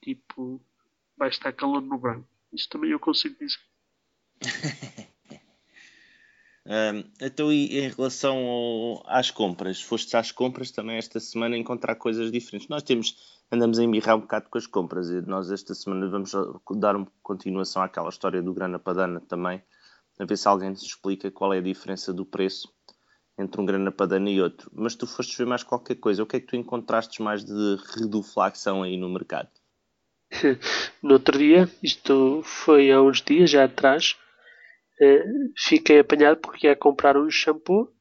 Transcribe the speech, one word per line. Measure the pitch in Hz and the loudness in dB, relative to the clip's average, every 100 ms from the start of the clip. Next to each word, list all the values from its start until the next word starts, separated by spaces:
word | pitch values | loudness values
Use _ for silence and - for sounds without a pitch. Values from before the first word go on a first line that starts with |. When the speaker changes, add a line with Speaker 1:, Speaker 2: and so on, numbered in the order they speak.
Speaker 1:
tipo, | - 127 _ - 127 131 _ _ _ _ _ _ | -12 -14 _ -14 -14 -14 _ _ _ _ _ _
vai | 135 | -6
estar | - 139 | -6 -10
calor | 131 143 143 | -6 -4 -4
no | 135 135 | -6 -8
verão. | 123 117 127 _ _ | -6 -8 -14 _ _
Isso | - - | -12 -12
também | 151 156 | -8 -6
eu | 151 | -4
consigo | - 151 156 135 | -4 -4 -4 -10
dizer. | 147 - _ _ _ _ _ _ _ _ | -12 -12 _ _ _ _ _ _ _ _
Speaker 2:
<laughs> | 123 - 151 135 135 - 104 _ _ - _ _ _ _ - _ _ _ _ _ _ _ - | -10 -8 -8 -10 -16 -20 -20 _ _ -20 _ _ _ _ -20 _ _ _ _ _ _ _ -8
Ahm, | 107 107 104 - _ | -4 -2 -4 -10 _
então, | 131 135 151 | -12 -4 0
e | 151 143 139 | 0 0 -4
em | 135 | -6
relação | 123 131 127 139 131 | -6 -6 -4 -4 -2
ao, | 127 120 120 113 117 107 - | -4 -4 -4 -6 -6 -8 -4
às | 127 123 | -2 -2
compras? | - 104 90 92 92 | -2 -4 -2 -8 -8
Fostes | - 117 - | -6 -8 -2
às | 117 113 | -2 -4
compras | - 127 127 131 | -4 -6 -6 -12
também | - 107 113 | -12 -10 -10
esta | 113 113 | -10 -12
semana | - 117 117 120 | -10 -6 -6 -6
encontrar | 117 123 117 117 | -6 -8 -6 -6
coisas | 120 113 113 | -4 -4 -4
diferentes? | 120 117 101 - | -6 -8 -16 -10
Nós | 147 | -12
temos, | 143 123 113 - _ _ _ | -2 -2 -2 -10 _ _ _
andamos | 120 117 113 | 0 0 2
a | |
embirrar | 117 110 110 110 | 2 0 2 0
um | |
bocado | 104 107 - | 0 -8 -6
com | 120 | -10
as | 113 | -6
compras | 101 87 85 87 | -6 -4 -6 -6
e | 90 | -6
nós | 90 95 90 | -6 -8 -6
esta | 98 - | -10 -10
semana | 98 - 95 95 | -14 -8 -6 -6
vamos | 98 95 101 95 - - 101 | -6 -6 -6 -6 -10 -10 -2
dar | 104 101 | -2 -2
uma | 95 _ | -6 _
continuação | - 95 - 92 92 - | -12 -10 -6 -6 -6 -4
àquela | 92 - 82 | -4 -4 -10
história | - 95 90 | -6 -6 -4
do | 87 | -6
Grana | 90 92 90 | -6 -6 -8
Padana | 95 90 92 87 | -8 -4 -4 -4
também, | - 87 90 92 _ _ _ _ _ _ | -10 -8 -6 -8 _ _ _ _ _ _
a | 95 | -8
ver | 101 | -2
se | - | 0
alguém | 101 95 98 | 0 -2 -10
se | - | -14
explica | - 98 98 98 | -10 -8 -6 -8
qual | 95 98 | -6 -4
é | 95 | -2
a | |
diferença | 90 92 - 95 - | -4 -8 -8 -12 -8
do | 92 | -10
preço | 95 - 95 - - _ _ _ _ _ _ - | -10 -4 -4 -4 -18 _ _ _ _ _ _ -12
entre | 98 104 | -10 -6
um | 98 | -4
Grana | 98 98 | -2 -4
Padana | 95 95 95 101 | -4 -2 -2 -2
e | 98 | 0
outro. | 90 - - | -2 -4 -20
Mas | - 113 | -8 -8
tu | - 120 | -8 -12
fostes | - 120 - | -10 -12 -6
ver | 123 | -4
mais | 123 | -6
qualquer | - 123 - 123 | -6 -8 -6 -6
coisa. | 113 98 | -2 -2
O | 107 | -4
que | 131 | -6
é | |
que | - | -6
tu | 120 | -10
encontrastes | 120 120 113 113 113 - | -8 -10 -4 -4 -4 -8
mais | 107 107 | -6 -6
de | 107 104 104 98 - - | -8 -4 -2 -2 -6 -8
reduflação | 113 107 98 - 95 - - 95 | -4 -4 -6 -2 -2 -2 -6 -4
aí | 92 92 | -4 -6
no | 90 | -6
mercado? | 90 - - - _ _ _ _ _ _ _ _ | -8 -8 -10 -10 _ _ _ _ _ _ _ _
Speaker 1:
<laughs> | - 147 127 - - - - | -2 0 0 -4 -6 -8 -8
No | 147 | 6
outro | 135 131 139 | 6 6 4
dia, | 147 170 180 - | 6 8 6 0
isto | 151 - - 135 131 147 | -6 -6 2 4 4 2
foi | 151 - - 151 139 | -6 -8 6 8 10
há | 135 | 8
uns | 135 131 | 8 6
dias | - 151 175 | 2 6 6
já | 147 | 8
atrás, | 135 - 139 143 175 - _ _ - - - _ _ _ | 4 4 2 4 0 -4 _ _ -20 -20 -20 _ _ _
eh, | 143 139 170 269 269 - | 8 8 6 -4 -4 -4
fiquei | - 156 160 151 | 2 2 8 8
apanhado | 143 147 147 160 | 8 6 6 4
porque | - - 151 | 0 0 2
ia | 139 | 4
comprar | 147 139 147 139 | 4 4 4 4
um | 151 | 2
shampoo | 151 - 156 - 190 233 _ | -2 -2 -2 0 0 0 _